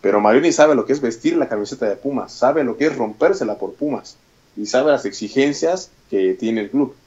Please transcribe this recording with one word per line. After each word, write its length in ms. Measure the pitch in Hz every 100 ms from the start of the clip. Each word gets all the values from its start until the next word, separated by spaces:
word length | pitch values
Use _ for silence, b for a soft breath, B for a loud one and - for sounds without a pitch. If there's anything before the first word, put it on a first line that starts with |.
Pero 200 | 95 101
Marioni 320 | 107 120 165
sabe 220 | 165 151
lo 120 | 139 107
que 60 |
es 80 | 143
vestir 360 | 127 113 156 170
la 120 | 127
camiseta 380 | 110 104 131 113
de 100 | 95
Pumas, 360 | 139 135 95
sabe 320 | - 123 156
lo 120 | 135 110
que 100 | 151
es 100 | 139
rompérsela 640 | 110 107 170 190 110 104
por 160 | 95
Pumas, 420 | - 147 117 - - _ _ _ -
y 100 | 104
sabe 260 | - 147
las 120 | 139
exigencias 880 | 101 - 104 - 139 143 165 185 - _ _
que 260 | 101 95
tiene 280 | 92 110 113
el 80 | 101
club. 240 | 131 147 -